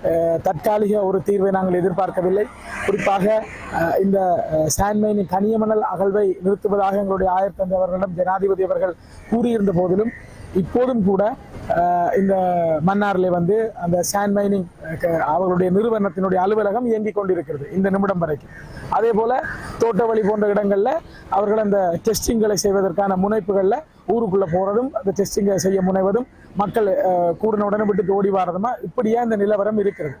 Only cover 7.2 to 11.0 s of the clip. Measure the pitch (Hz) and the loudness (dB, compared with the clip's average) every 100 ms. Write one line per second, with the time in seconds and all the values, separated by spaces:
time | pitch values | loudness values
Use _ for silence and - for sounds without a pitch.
7.2 | 185 185 196 170 185 185 185 185 190 175 | 0 2 0 -2 -2 0 0 -2 -4 -2
8.2 | 180 190 196 185 185 185 185 165 - - | 0 0 0 0 0 0 -2 -4 -14 -20
9.2 | - 226 240 226 202 175 180 185 226 - | -4 0 0 2 2 2 2 2 0 -4
10.2 | - - - 185 180 233 254 247 | -18 -18 -6 -4 0 0 2 2